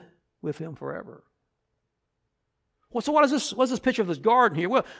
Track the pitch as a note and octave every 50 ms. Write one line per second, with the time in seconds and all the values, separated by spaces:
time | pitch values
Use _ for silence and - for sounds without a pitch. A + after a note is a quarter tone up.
0 | - - _ _ _ _ _ _ - D3+ D3 - D#3 E3 C#3+ - C#3 C#3 C#3+ -
1 | - - A2+ - _ _ _ _ _ _ _ _ _ _ _ _ _ _ _ _
2 | _ _ _ _ _ _ _ _ _ _ _ _ _ _ _ _ _ _ - A#3+
3 | - C#4+ D4+ D4+ D4+ C4 C#4+ C4+ - - F#3+ G#3 B3+ A#3+ B3+ - - B3+ B3 -
4 | G#3 F3 E3 C#3 C#3 A3 A#3 B3+ B3 G#3+ D3+ D3+ E3+ F#3 B3 B3+ - - -